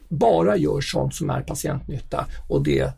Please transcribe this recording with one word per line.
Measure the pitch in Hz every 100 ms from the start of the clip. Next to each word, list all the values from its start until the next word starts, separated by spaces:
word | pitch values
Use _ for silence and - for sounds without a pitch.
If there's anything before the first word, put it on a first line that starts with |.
| -
bara | 151 233 165 185 202
gör | 151 139
sånt | - - 135 -
som | -
är | 127
patientnytta | - 139 - 135 - 131 - - - - -
och | 143
det | 147 139 135